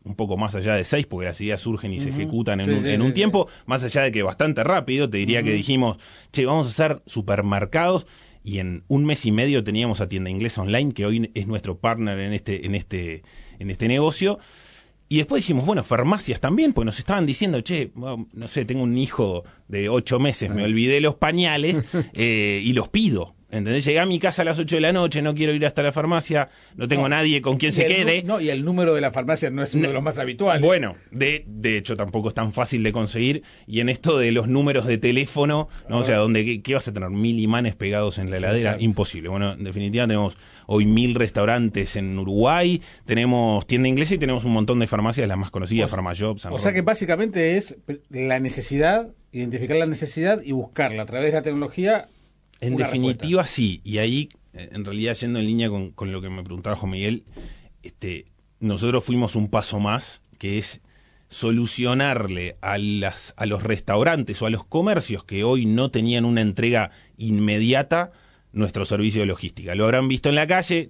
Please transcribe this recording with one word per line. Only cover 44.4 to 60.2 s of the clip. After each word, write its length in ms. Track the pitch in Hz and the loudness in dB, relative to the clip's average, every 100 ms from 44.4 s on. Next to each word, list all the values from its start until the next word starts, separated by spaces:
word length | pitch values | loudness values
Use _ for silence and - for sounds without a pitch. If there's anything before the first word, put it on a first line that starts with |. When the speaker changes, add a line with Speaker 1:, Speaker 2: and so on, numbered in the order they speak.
| 120 | 2
Speaker 1:
un 80 | |
montón 260 | 113 110 123 | 2 2 2
de 80 | 113 | 2
farmacias, 400 | 104 107 117 107 | 0 0 0 -2
las 100 | 95 | -2
más 140 | 95 | -4
conocidas, 400 | 98 90 113 98 | -6 -2 0 0
Speaker 2:
O 20 | |
Speaker 1:
Pharmajob, 460 | 95 90 87 107 104 | -2 -4 -2 -4 -4
San 140 | - | -6
Speaker 2:
o 40 | 123 | -2
sea 100 | 202 | 0
Speaker 1:
Juan. 20 | 185 | 2
Speaker 2:
que 60 | |
básicamente 760 | 175 220 175 165 220 185 165 185 | 0 0 0 0 0 2 2 2
es 180 | 196 - - 143 - | -2 -12 -12 -12 -10
la 300 | 131 131 127 | -4 0 0
necesidad, 680 | 131 131 117 139 160 214 226 - _ | 0 -4 -4 2 4 2 0 -14 _
identificar 420 | 123 123 117 123 156 | -8 -6 -4 0 0
la 120 | 160 | 0
necesidad 540 | 151 151 - 175 214 | -2 -6 -2 0 0
y 120 | 139 | 0
buscarla 500 | 135 113 - 135 107 | -4 -4 -2 -2 -2
a 20 | 107 | -6
través 280 | 123 151 | -2 0
de 60 | 156 | 0
la 20 | |
tecnología. 680 | 151 143 143 - 190 220 - _ _ _ _ - | -2 -4 -4 -2 2 2 0 _ _ _ _ -8
Speaker 1:
En 120 | 120 131 | -4 -2
Speaker 2:
Una 100 | 131 | 0
Speaker 1:
definitiva, 560 | 127 127 120 156 185 | 0 0 0 0 0
Speaker 2:
respuesta. 60 | 170 - | 0 0
Speaker 1:
sí. 260 | 110 87 | 0 0
Y 140 | 101 104 | -4 -2
ahí, 320 | 113 131 147 - _ | 0 0 -4 -10 _
eh, 160 | 92 90 | -18 -14
en 120 | 101 101 | -10 -8
realidad, 300 | 104 110 110 | -4 -4 -4
yendo 240 | 123 117 | -4 -2
en 80 | 107 | 0
línea 200 | 117 113 | 0 0
con, 220 | 101 95 | -2 -6
con 220 | - 98 | -8 -8
lo 100 | 95 | -8
que 80 | 92 | -8
me 140 | 95 | -10
preguntaba 320 | 92 90 104 95 | -10 -8 -6 -4
Juan 160 | 95 | -4
Miguel, 320 | 95 101 117 - - - - - - | -4 -2 -4 -8 -16 -16 -16 -20 -20
este, 440 | - - 98 82 - _ _ - | -20 -12 -10 -10 -12 _ _ -6
nosotros 440 | 110 95 120 123 | -4 0 2 0
fuimos 320 | - 123 117 113 | 2 0 0 0
un 120 | 104 | 0
paso 320 | 110 - 104 | -2 -2 -2
más, 420 | 101 117 - - | -2 -2 -6 -20